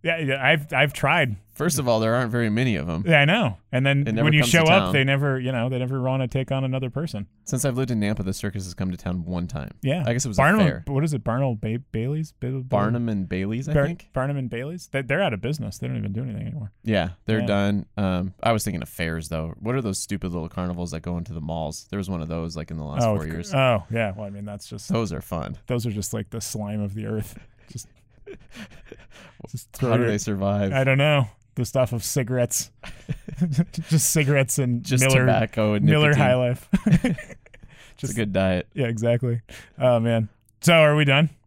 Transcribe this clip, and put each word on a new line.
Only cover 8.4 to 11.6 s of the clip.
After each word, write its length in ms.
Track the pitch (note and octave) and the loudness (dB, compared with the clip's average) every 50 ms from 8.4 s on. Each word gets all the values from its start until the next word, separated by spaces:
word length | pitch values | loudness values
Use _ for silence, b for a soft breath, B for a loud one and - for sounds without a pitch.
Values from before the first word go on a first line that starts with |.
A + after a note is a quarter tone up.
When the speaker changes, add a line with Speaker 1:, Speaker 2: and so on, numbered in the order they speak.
| - G#2 - G2+ F#2 | -6 -6 -6 -6 -8
Speaker 2:
has 100 | F#2 E2+ | -10 -6
come 160 | - F#2+ F#2 | -6 -4 -4
to 60 | F2+ | -4
town 280 | F2 - F#2 F2+ F#2 E2 | -6 -6 -6 -6 -4 -6
one 220 | F2 F2+ F2 F2 | -6 -6 -6 -6
time. 240 | F2 - D2+ C2 - - - | -6 -6 -8 -10 -10 -12 -6
Speaker 1:
Yeah. 220 | - C3+ C#3+ F3+ C#3+ | -2 -2 -2 0 0
Speaker 2:
I 80 | A#2 A#2+ | -2 -2
guess 100 | B2 - | -2 -2
it 40 | |
was 100 | B2+ G2+ | -2 2
Speaker 1:
Barnum, 220 | - C3 D#3 G3 A3 | 4 4 6 6 6
Speaker 2:
a 40 | G3 | 4
fair. 200 | D3+ - - - | 4 2 0 -6
Speaker 1:
what 180 | - C#3 C3+ D#3 | -2 -2 0 0
is 120 | D#3+ D3+ | 0 -2
it? 80 | A#2+ - | -2 -2
Barnum 320 | - A2+ B2+ C#3 C3 A#2 | -2 0 0 0 -2 -2
Ba-, 240 | G2+ | -4